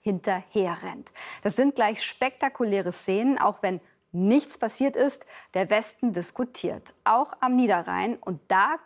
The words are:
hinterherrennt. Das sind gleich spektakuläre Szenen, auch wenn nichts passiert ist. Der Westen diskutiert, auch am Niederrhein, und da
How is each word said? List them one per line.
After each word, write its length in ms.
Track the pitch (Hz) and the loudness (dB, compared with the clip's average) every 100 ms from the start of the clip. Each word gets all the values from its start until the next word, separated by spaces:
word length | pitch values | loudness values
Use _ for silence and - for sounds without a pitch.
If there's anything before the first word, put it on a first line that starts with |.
hinterherrennt. 1120 | 214 185 - 185 - 214 185 170 - - - - - - | -4 -2 -2 -4 -2 -2 -2 -4 -8 -12 -16 -18 -18 -6
Das 120 | 202 - | -2 2
sind 200 | 277 277 | 2 2
gleich 280 | 214 220 | 0 0
spektakuläre 880 | - - 254 - 262 - 226 196 175 | -6 -2 -4 -2 -4 -2 -2 0 -2
Szenen, 460 | 175 - 196 247 269 | -2 0 0 2 2
auch 240 | - 202 | 0 0
wenn 180 | 190 185 - _ _ | -4 -4 -8 _ _
nichts 460 | 175 190 277 - - | 0 4 4 2 -4
passiert 380 | 220 - 269 - | -4 0 0 2
ist. 320 | 277 - - - - | 0 0 -10 -20 -8
Der 160 | 185 190 | -4 0
Westen 420 | 214 220 - 240 | 0 0 -4 -2
diskutiert, 840 | 175 170 - 247 - 175 - - - | -2 -4 -6 -6 -6 -8 -8 -12 -4
auch 300 | - 233 294 - | 2 2 2 -2
am 160 | 254 254 | 0 2
Niederrhein, 640 | 240 180 165 180 202 - | 4 2 0 -2 -2 -4
und 240 | - 165 - | -8 -8 0
da 300 | 190 220 320 | 2 2 0